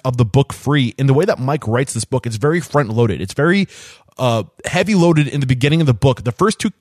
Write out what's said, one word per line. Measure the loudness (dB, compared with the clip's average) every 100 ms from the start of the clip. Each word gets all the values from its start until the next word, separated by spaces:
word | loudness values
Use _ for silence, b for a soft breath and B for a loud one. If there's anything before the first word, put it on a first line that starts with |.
of | -2 -2
the |
book | 0 2 0
free. | -4 -2 0 0 0
And | 2
the |
way | 2
that | 2 0
Mike | -2 -4 -2
writes | -2 -2
this | -6
book, | -4 -4
it's | -4 -2
very | -2 -2
front-loaded. | -2 -2 0 0 0 0
It's | -6
very, | -2 0 0 -2 B B B B -4
uh, | -2 -2 -4 -10
heavy | -4 -2 0
loaded | 2 4 4 0
in | -2
the | -2
beginning | 0 2 2
of | 2
the |
book. | 2 2 0
The | -4
first | 0 0 0
two | -6 -6